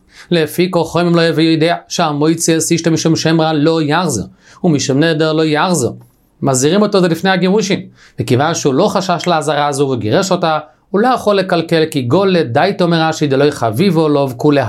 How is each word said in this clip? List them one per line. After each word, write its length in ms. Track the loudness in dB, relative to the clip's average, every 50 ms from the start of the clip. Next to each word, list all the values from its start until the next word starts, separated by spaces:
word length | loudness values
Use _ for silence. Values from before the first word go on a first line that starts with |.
| _ _ _ -20 -6 -2
לפי 400 | 0 0 0 -2 -2 -2 -2 0
כוחו 300 | 0 -2 -2 0 -2 0
אם 140 | 0 2 2
לא 80 | 2
יביא 280 | 2 2 2 2 2 2
יודע 240 | 2 2 2 0 -2 -4 -6 -8
שהמוציא 680 | -4 -2 -2 -2 0 0 0 0 0 0 0 0 0 0 0 -2 -2
אשתו 160 | 0 0 0
משום 260 | 0 0 0 0 0
שם 240 | 0 0 0 0 2
רע 120 | 0 0
לא 300 | 0 0 0 0 0 0
יחזיר, 420 | 0 0 0 0 0 -2 -4 -4 -6 -8 -14 _ _ -20 -12 -4 0
ומשום 340 | 0 0 0 0 0 0 2
נדר 340 | 2 2 2 0 0 0
לא 120 | 0 0 0
יחזיר." 460 | 0 0 0 0 0 0 0 -2 -4 -4 -10 -18 _ _ _ _ _ _ _
מזהירים 400 | -2 0 0 2 2 2 2 2
אותו 180 | 2 2 2 2
זה 80 | 2 0
לפני 220 | 0 -2 0 -2
הגירושין, 500 | 0 0 0 0 0 0 0 -2 -4 -4 -6 -12 -20 _ -20 -14 _ -8
וכיוון 340 | -2 0 0 2 2 0 -2
שהוא 200 | -2 -2 0 2
לא 140 | 2 2 0
חשש 340 | 0 -2 -2 -2 -4 -2 0
לאזהרה 400 | -2 -2 0 0 -2 -2 0 -2
הזו 180 | -2 0 -2 -2
וגירש 480 | -2 -2 -4 -2 0 0 0 0 0
אותה, 260 | -2 -2 0 -2 -2 -2 -6 -10 _ _ _ _
הוא 100 | -2 0
לא 80 | 0 0
יכול 280 | 0 0 0 0 0
לקלקל, 480 | 0 0 0 -2 -2 0 0 0 0 0 0
כי 120 | -2 -4
גולה 400 | -2 0 0 2 2 2 2 0
דייתו 460 | 0 0 0 0 0 0 0 0 0 0
מרש"י 380 | 2 0 0 -2 -2 -2 -2
דלא 240 | 0 2 2 2 0
חביבו 580 | 0 -2 -4 -2 0 0 0 2 2 2 2 2
לוב 260 | 2 0 0 -2 -4
כולי 240 | 0 0 2 2 2 0